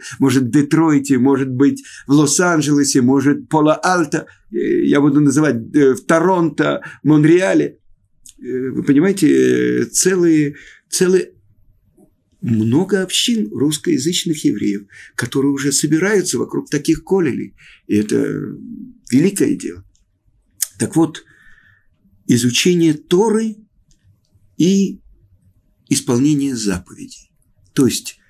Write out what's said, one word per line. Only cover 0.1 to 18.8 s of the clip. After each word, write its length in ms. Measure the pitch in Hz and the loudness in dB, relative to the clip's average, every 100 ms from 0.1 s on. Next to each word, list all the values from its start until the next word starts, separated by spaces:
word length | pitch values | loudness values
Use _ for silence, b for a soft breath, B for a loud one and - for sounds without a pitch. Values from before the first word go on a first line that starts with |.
| B | B
может, 240 | 135 131 | 0 2
в 80 | 120 | 2
Детройте, 680 | 143 143 160 165 143 135 127 | 0 2 2 2 2 0 0
может 320 | 135 135 135 | 2 0 -2
быть, 340 | 127 139 139 B B - | 0 0 0 B B 0
в 60 | |
Лос-Анджелесе, 880 | 147 147 - 175 160 139 147 139 143 | 2 2 2 0 0 0 0 2 2
может, 480 | 123 139 139 143 - | 2 2 2 -2 -2
Пола-Альто, 760 | 156 151 151 180 180 147 160 - b - | 0 2 0 0 -2 -2 -4 -8 b -10
э, 340 | 139 135 143 143 | -6 -2 0 2
я 160 | 143 | 2
буду 180 | 143 143 | 4 4
называть, 380 | 143 135 151 117 113 147 | 2 2 0 -2 -2 2
э, 200 | 135 120 | 2 2
в 100 | - | 0
Торонто, 760 | 165 175 185 165 151 147 143 B B | 0 2 0 0 -2 -2 -4 B B
Монреале. 760 | 139 151 151 175 190 165 143 - _ _ _ _ - - | 2 4 6 4 2 0 -2 -8 _ _ _ _ -20 -18
Э, 280 | 123 127 131 | -10 -8 -6
вы 140 | 123 | -6
понимаете, 440 | 117 139 190 196 147 135 127 127 123 123 | 2 2 2 2 2 4 2 2 0 -2
э, 40 | 120 | -4
целые, 680 | - 185 190 170 156 147 147 B B - | -2 0 2 2 2 0 -6 B B -8
целые 440 | - 185 185 - _ _ _ _ _ _ _ _ _ _ - | -2 2 2 0 _ _ _ _ _ _ _ _ _ _ -10
много 580 | 120 110 110 139 185 196 | -2 0 2 0 0 -2
общин 480 | 185 - - 226 214 | -2 -4 -2 -2 -4
русскоязычных 880 | - 143 147 180 139 151 180 170 151 | -2 -2 -2 -2 -2 -2 -4 -4 -2
евреев, 420 | 147 104 104 101 104 B B - | -2 -2 -4 -6 -10 B B -10
которые 380 | 120 139 139 | -6 -2 -2
уже 180 | 135 143 | -2 -2
собираются 680 | 139 151 156 196 208 - - | -2 0 0 0 0 -2 -4
вокруг 320 | - - - | -4 -6 -6
таких 340 | 147 156 147 - | -4 -2 -4 -2
колелей. 500 | 190 147 107 101 _ b b - | -2 -2 -4 -10 _ b b -4
И 80 | 104 | -2
это 220 | 107 117 107 101 - - - - | 0 -2 -2 -6 -10 -12 -16 -16